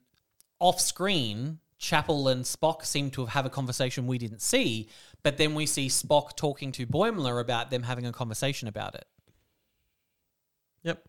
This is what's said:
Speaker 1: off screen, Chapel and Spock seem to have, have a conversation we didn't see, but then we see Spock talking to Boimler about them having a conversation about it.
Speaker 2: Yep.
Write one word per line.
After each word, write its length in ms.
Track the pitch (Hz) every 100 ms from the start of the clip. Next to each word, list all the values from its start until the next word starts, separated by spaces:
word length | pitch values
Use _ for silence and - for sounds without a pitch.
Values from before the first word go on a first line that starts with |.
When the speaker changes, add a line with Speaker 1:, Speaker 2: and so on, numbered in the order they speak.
| - _ _ _ _ _
Speaker 1:
off 200 | 180 180
screen, 800 | - - 190 185 113 104 139 160 - _
Chapel 480 | - 156 147 147 135
and 160 | 127 127
Spock 400 | - 156 160 -
seem 260 | 147 139
to 100 | 131 120
have, 40 |
have 120 | 139 131
a 40 |
conversation 580 | 139 127 - 131 131 123
we 100 | 127
didn't 240 | 117 113
see, 460 | - 254 175 110 107 - - -
but 140 | 151 139
then 160 | 156 151
we 100 | 151
see 220 | - 135
Spock 480 | - - 147 143 -
talking 340 | 151 135 135
to 120 | 127 120
Boimler 560 | 147 220 208 131 120
about 300 | 117 117 120
them 120 | 127
having 220 | 120 123 123
a 60 |
conversation 540 | 113 117 107 139 139 113
about 280 | 104 98 -
it. 100 | - _ _ _ _ _ _ _ _ _ _ _ _ _ _ _ _ _
Speaker 2:
Yep. 200 | 165 170